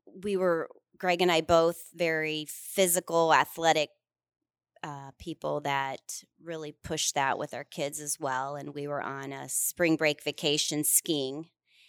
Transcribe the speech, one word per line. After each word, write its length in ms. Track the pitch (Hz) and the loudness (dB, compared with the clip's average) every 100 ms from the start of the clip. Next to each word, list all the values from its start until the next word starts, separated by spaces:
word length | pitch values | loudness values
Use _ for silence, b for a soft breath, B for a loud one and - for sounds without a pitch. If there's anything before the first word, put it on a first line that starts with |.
we 320 | _ 185 202 190 | _ -10 -4 0
were, 320 | 185 165 - - _ - | 2 0 -2 -12 _ -4
Greg 240 | 180 175 | 0 2
and 80 | 180 | 4
I 120 | 165 | 4
both 380 | 160 170 165 170 - | 6 6 6 2 -8
very 520 | 170 170 160 156 156 151 | -4 -2 0 -2 -4 -8
physical, 800 | - - - 185 175 - 165 165 | -12 -4 0 2 2 2 2 6
athletic, 580 | 143 151 - 165 156 147 _ _ _ _ _ _ _ _ _ | 6 6 2 2 4 0 _ _ _ _ _ _ _ _ _
uh, 280 | 160 143 135 - | -12 -12 -14 -14
people 420 | - 151 151 147 | -14 -8 -4 -4
that 600 | 147 139 135 135 - - - _ | -2 -2 -4 -8 -12 -14 -16 _
really 300 | 160 160 151 | -12 -10 -12
pushed 420 | - - 156 - 147 | -14 -8 -4 -2 0
that 220 | 135 110 | 0 0
with 140 | 147 | -4
our 100 | 120 | -8
kids 360 | 143 - 143 147 | -10 -6 -6 -6
as 180 | 147 - | -8 -4
well. 340 | 143 131 135 143 | -2 -2 -4 -8
And 180 | 143 | -10
we 120 | 143 143 | -8 -6
were 140 | 143 | -4
on 300 | - 135 139 | -6 -8 -8
a 160 | 139 135 | -10 -6
spring 480 | - - - 175 160 | -4 -4 2 2 4
break 260 | 156 147 | 4 2
vacation 580 | - - 160 147 - 151 | -4 -2 0 0 0 0
skiing, 680 | 147 - - 151 131 143 160 _ b b | 2 2 2 -2 -2 -6 -12 _ b b